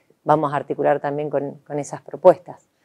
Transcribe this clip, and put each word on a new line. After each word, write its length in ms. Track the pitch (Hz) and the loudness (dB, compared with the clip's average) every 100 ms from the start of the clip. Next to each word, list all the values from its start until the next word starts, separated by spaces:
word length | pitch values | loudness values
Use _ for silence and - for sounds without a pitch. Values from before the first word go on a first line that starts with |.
| _ _ | _ _
vamos 300 | 151 156 143 | 0 0 0
a 20 | 143 | -4
articular 460 | 139 143 143 147 | -4 -2 0 0
también 280 | 147 143 151 | -2 -6 -4
con, 260 | 143 143 143 - | -4 -4 -12 -10
con 120 | 147 | -10
esas 220 | 143 147 | -8 -12
propuestas. 680 | - - 185 175 - 127 _ _ | -14 2 4 4 0 -20 _ _